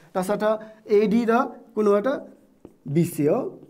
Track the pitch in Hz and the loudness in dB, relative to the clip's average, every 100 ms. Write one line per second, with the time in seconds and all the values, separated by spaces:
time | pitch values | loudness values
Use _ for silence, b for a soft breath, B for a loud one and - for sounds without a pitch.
0 | B 190 185 202 214 214 B B - 208 | B -6 -4 -2 -2 -2 B B 0 2
1 | 214 233 226 233 269 - - 214 208 202 | 4 2 2 0 0 -8 -10 -2 2 2
2 | 254 165 - - _ _ - _ - 151 | 0 -6 -10 -20 _ _ -20 _ -4 0
3 | 160 - 143 226 - - | 0 0 0 0 -4 -12